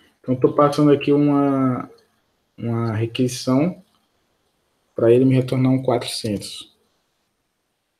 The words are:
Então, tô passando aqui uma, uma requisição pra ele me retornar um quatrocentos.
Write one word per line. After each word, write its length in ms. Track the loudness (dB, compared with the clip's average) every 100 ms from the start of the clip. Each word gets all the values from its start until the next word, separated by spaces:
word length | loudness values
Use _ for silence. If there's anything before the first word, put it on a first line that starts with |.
| _ _
Então, 160 | -6 0
tô 160 | 0
passando 360 | 2 0 4 2
aqui 220 | 2 2
uma, 800 | 2 2 2 0 0 0 -2 -8 -18 _ _ _ _ _ -10
uma 360 | -6 -4 -2
requisição 880 | -4 -4 -2 -4 -4 -2 0 0 -4 _ _ _ _ _ _ _ _ _ _ _ -2
pra 160 | 4
ele 140 | 4 4
me 100 | 2
retornar 340 | 0 0 0
um 140 | 0
quatrocentos. 880 | 0 -4 -4 -10 -6 -8 -8 -16 -20 _ _ _ _ _ _ _ _ _ _ _ _ _